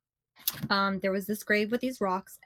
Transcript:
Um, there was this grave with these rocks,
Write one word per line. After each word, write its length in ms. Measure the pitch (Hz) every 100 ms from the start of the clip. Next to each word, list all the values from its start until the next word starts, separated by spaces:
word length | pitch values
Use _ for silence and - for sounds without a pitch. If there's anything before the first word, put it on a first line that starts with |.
| _ _ _ _ - - -
Um, 300 | 196 196 190
there 120 | 190
was 140 | 196 190
this 160 | 214
grave 280 | - 208 208
with 100 | 240
these 180 | 254 254
rocks, 360 | 196 185 - -